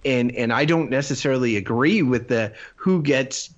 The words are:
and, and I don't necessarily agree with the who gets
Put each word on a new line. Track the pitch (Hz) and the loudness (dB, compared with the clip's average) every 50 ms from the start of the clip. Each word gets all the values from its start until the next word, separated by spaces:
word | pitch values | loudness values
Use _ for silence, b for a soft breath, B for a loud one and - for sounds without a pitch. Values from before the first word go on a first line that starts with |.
| - | -2
and, | 139 127 123 120 120 123 | 0 0 2 0 0 0
and | 123 120 117 | -2 -2 0
I | 117 120 147 | 0 2 2
don't | 156 170 165 156 107 | 2 2 0 0 0
necessarily | 127 135 139 - 139 127 - 143 131 127 127 120 110 101 | -2 -2 -2 -2 -4 -2 -2 0 0 2 2 0 0 0
agree | 92 - 113 117 131 160 214 220 | -2 -2 0 2 2 2 2 2
with | 156 127 127 117 120 - | 2 2 0 0 0 0
the | 123 113 110 104 B B B B B | -2 -2 -2 -2 B B B B B
who | B - 190 185 180 | B 0 0 0 2
gets | 147 143 139 131 139 135 - - - - - | 2 2 2 2 0 -2 -6 -10 -10 -12 -16